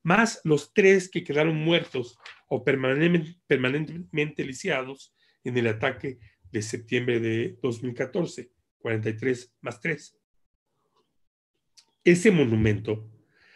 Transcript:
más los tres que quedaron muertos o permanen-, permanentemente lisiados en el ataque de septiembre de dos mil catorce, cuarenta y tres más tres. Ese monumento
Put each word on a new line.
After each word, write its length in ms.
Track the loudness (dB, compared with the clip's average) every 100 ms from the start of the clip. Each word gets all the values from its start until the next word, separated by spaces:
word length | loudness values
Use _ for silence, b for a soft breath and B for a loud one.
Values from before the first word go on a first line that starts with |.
más 380 | 2 4 4 0
los 300 | 0 0 2
tres 360 | 4 6 6 2
que 140 | -6
quedaron 320 | -4 0 0 0
muertos 640 | 2 0 0 -6 -8 -12 B B _
o 160 | -2
permanen-, 760 | 0 0 0 2 4 2 0 -10 -2
permanentemente 1000 | 0 2 -2 -4 -10 -8 -4 -4 -4
lisiados 720 | -10 -8 -4 -4 -6 -12 -20 _ _ _
en 140 | -4 0
el 100 | 0
ataque 520 | 0 -2 -4 -8 -12 b b -10
de 100 | -8
septiembre 580 | -6 -8 -4 -2 0 0
de 380 | 0 -2 -4 -6
dos 200 | -6 -6
mil 120 | -8
catorce, 580 | -6 -4 -4 -4 -8 -18 _ _ _
cuarenta 320 | -6 -4 -4
y 80 | -4
tres 380 | -4 -4 -6 _
más 180 | -14 -8
tres. 380 | -8 -8 -10 _ _ _ _ _ _ _ _ _ _ _ _ _ _ _ _ _ _ _
Ese 280 | 4 6 6
monumento 800 | 4 4 4 4 2 -2 -6 -8 -20 _ b b